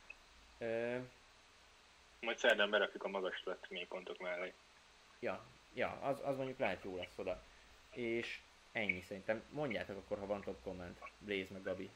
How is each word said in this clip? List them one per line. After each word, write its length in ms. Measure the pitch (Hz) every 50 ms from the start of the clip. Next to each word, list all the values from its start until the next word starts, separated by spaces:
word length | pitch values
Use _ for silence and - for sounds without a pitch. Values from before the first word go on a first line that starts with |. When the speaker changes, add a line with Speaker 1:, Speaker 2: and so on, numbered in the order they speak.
| - - - - - - - - - - - -
Speaker 1:
Ö, 400 | 120 113 113 113 117 120 123 127 127 123 - - - - - - - - - - - - - - - - - - - - - -
Speaker 2:
Majd 160 | - 113 113 -
szerdán 320 | - 120 110 101 101 101
berakjuk 340 | 104 104 98 92 - 104 -
a 40 | 95
magas 340 | 98 98 92 90 87 - -
lett 260 | 95 90 - - -
mélypontok 500 | 95 92 - - 92 92 92 - - -
mellé. 340 | 92 90 90 87 - - - - - - - - - - - - - - - -
Speaker 1:
Ja, 240 | 120 110 92 101 - - - - - - -
ja, 260 | 120 110 90 98 -
az, 180 | - 139 135 - -
az 120 | 139 139 131
mondjuk 220 | 135 131 127 -
lehet 240 | 127 104 92 - -
jó 120 | 101 92 90
lesz 200 | 90 - - -
oda. 240 | 98 92 90 92 - - - - - - - - - -
És 480 | - 127 120 117 117 117 117 - - - - - - - - -
ennyi 300 | - 120 107 95 90 90
szerintem. 420 | 92 - 101 95 - - 110 110 98 -
Mondjátok 480 | - 143 151 135 104 87 90 - 101 98
akkor, 220 | 92 - 104 101
ha 60 | 101
van 160 | 95 104 98
top 200 | 95 104 92 - -
komment. 360 | 98 92 90 87 90 101 - - - - -
Blaze 300 | - 104 101 95 95 92 98
meg 100 | 95 98
Gabi, 260 | 98 92 92 95 95 -